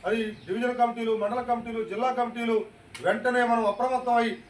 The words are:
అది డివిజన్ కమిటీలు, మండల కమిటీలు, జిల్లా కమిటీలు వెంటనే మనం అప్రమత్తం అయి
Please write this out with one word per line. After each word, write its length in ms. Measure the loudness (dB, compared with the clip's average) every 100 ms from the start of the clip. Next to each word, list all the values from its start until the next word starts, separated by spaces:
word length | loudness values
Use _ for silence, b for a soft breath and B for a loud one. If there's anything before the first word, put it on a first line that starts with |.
| 0
అది 120 | 0 -2 -8
డివిజన్ 320 | -6 -2 -2 2
కమిటీలు, 340 | 0 2 -2 0
మండల 180 | 0 -2 -2
కమిటీలు, 320 | -2 -2 -6 -4
జిల్లా 220 | -2 0 0
కమిటీలు 360 | -2 -2 0 0 -2 -14 -20 -2 0
వెంటనే 340 | 2 2 2 4
మనం 140 | 4 2
అప్రమత్తం 440 | 0 0 0 2 2
అయి 100 | 2 -4